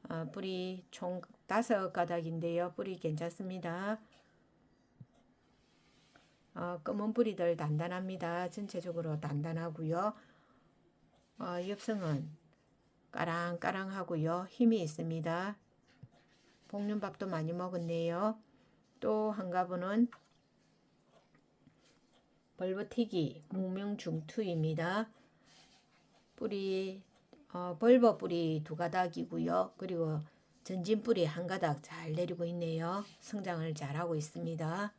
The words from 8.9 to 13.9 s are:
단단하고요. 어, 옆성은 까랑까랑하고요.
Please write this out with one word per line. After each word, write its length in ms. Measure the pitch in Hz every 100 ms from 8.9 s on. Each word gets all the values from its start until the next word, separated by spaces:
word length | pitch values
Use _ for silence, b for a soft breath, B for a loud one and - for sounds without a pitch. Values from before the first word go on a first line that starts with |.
| 170 165 151
단단하고요. 920 | 151 147 160 165 165 160 156 165 208 214 B B B B B _ _ _ _ _ _ -
어, 280 | 185 175 185
옆성은 600 | 202 - 214 165 143 - - _ _ _ _ _ _ _
까랑까랑하고요. 1400 | - 170 170 175 170 - 190 190